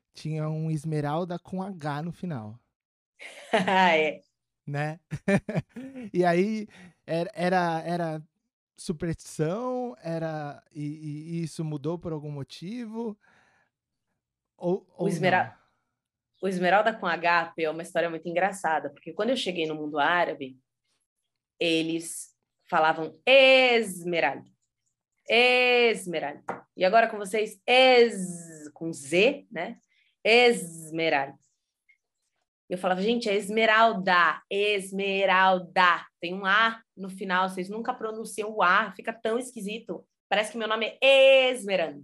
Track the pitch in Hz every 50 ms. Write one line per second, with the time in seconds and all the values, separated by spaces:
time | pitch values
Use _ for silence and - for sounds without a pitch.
0 | _ _ _ - - 156 156 156 156 156 156 156 160 160 160 156 - 160 156 151
1 | 147 143 147 160 185 180 180 170 - - - 185 190 196 196 170 143 156 143 143
2 | 156 175 160 - - 180 160 123 110 107 110 120 _ _ _ _ _ _ _ _
3 | _ _ _ _ - - - - - - - 214 185 202 196 185 190 180 165 156
4 | 156 151 143 - _ _ _ _ _ _ _ _ _ - 143 143 147 151 156 170
5 | _ _ - - - - 196 196 - - 220 185 - _ _ 226 262 269 269 254
6 | 247 202 - 180 180 175 170 175 190 214 220 214 208 208 - - 185 175 _ _
7 | _ - 151 165 175 185 - - 175 180 185 185 175 170 165 160 160 165 175 175
8 | 170 165 156 156 156 _ _ _ _ _ _ _ _ _ _ - - - 180 151
9 | 180 170 160 - - - - - 156 156 175 214 247 254 254 254 247 240 247 -
10 | - 165 165 165 160 160 156 156 147 143 143 - _ _ - 156 147 147 151 156
11 | 156 151 147 151 156 165 170 170 170 151 - - 165 156 151 147 131 151 170 175
12 | - 180 160 151 143 147 147 143 135 - - - 156 175 226 247 240 214 214 226
13 | 233 226 208 - _ _ _ _ _ _ _ _ _ _ _ _ _ _ _ _
14 | _ _ _ _ _ _ _ _ _ _ _ - 185 175 180 202 - _ _ -
15 | 180 165 170 160 175 180 175 185 - 123 - _ _ _ _ _ _ _ _ _
16 | _ _ _ _ _ _ _ _ - 190 190 180 180 175 180 208 214 226 214 -
17 | - 180 165 165 170 170 170 170 165 165 - - 160 156 156 165 170 180 - 170
18 | 165 170 165 160 160 180 170 175 180 196 196 190 - - 160 151 143 139 - -
19 | - 170 160 - 208 233 269 233 - - 180 175 160 156 156 156 151 151 147 147
20 | 139 156 175 175 170 156 156 143 143 131 131 - _ _ _ _ _ _ _ _
21 | _ _ _ _ _ _ _ _ _ _ _ - 170 170 165 160 160 160 165 165
22 | 165 - - - - - _ _ _ _ _ _ _ _ - 170 156 156 160 160
23 | 160 156 - _ _ - 254 269 262 262 262 262 262 254 240 233 226 196 180 180
24 | 170 175 175 165 156 143 135 131 - _ _ _ _ _ _ _ _ _ _ _
25 | _ _ _ _ _ - 214 226 247 247 247 247 247 247 247 240 240 233 220 190
26 | 190 180 170 156 143 143 147 - - - - - - _ _ - 180 185 202 226
27 | 226 220 214 208 208 196 226 220 214 214 - - _ - 240 254 262 262 254 240
28 | 233 233 208 190 185 175 175 170 170 165 160 156 151 147 - - 165 165 165 -
29 | - 135 156 175 202 254 294 285 - _ - 160 170 220 233 - _ _ _ _
30 | _ _ _ _ - 202 226 240 247 240 233 180 180 170 - - 160 156 156 165
31 | 165 160 151 139 139 143 - _ _ _ _ _ _ _ _ _ _ _ _ _
32 | _ _ _ _ _ _ _ _ _ _ _ _ _ - 175 185 - 185 185 180
33 | 190 220 240 233 233 220 196 208 220 185 214 220 226 220 214 220 226 226 214 190
34 | 185 190 180 175 170 160 151 - - - 190 202 202 208 208 202 185 190 196 196
35 | 196 196 196 196 196 190 185 185 190 190 190 185 175 165 - 185 185 180 170 160
36 | - - _ _ - 170 180 190 202 190 196 214 226 226 226 - - _ _ -
37 | 190 190 190 190 208 190 180 185 185 190 185 190 180 190 202 220 233 - - -
38 | 220 220 220 220 226 214 - - 208 214 220 214 185 175 185 202 220 202 190 -
39 | - 233 226 - - 220 220 247 254 262 - 220 196 196 214 233 226 - 170 160
40 | - _ _ _ _ _ - 202 214 220 - 233 220 214 220 226 226 214 - -
41 | 254 269 269 269 269 269 269 269 262 254 254 233 202 202 190 180 165 151 143 143